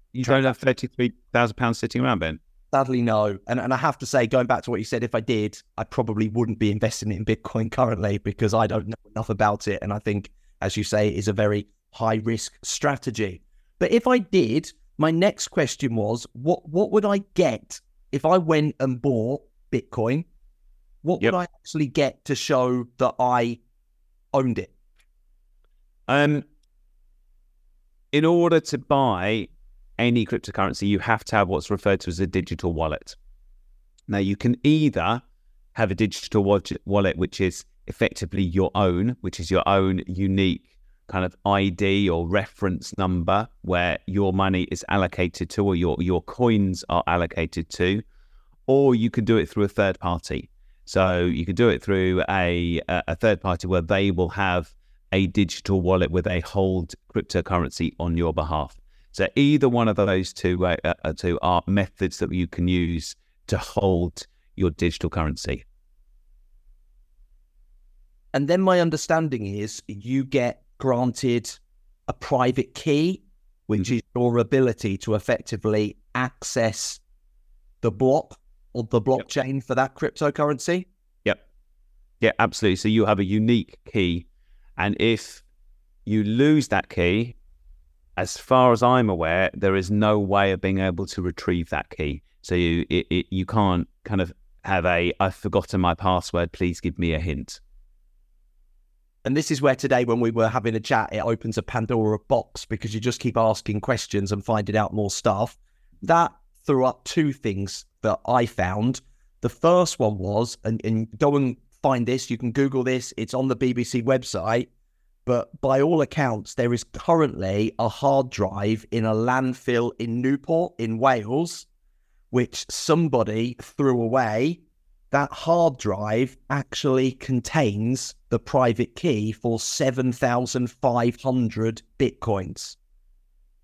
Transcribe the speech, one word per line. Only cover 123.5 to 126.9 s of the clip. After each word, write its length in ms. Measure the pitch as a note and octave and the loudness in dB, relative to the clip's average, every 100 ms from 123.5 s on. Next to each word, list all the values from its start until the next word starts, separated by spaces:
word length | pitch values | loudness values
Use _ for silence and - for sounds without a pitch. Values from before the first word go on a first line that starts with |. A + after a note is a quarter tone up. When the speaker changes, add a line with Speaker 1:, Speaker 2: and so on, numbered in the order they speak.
| B2 | -6
Speaker 2:
threw 400 | - - C#3 B2 | -16 0 2 2
away. 600 | A2+ C3 A#2 G#2+ D3 F3 _ _ _ _ _ | 2 0 0 0 0 -2 _ _ _ _ _
That 200 | C#3 C#3+ | -2 -2
hard 460 | - - E3+ E3+ B2+ | -6 0 2 2 0
drive 580 | G#2+ G2 G#2 A2+ C3 - _ | -4 -4 -2 0 -2 -4 _
actually 640 | C#3 C#3 - D3 | -6 -4 -4 0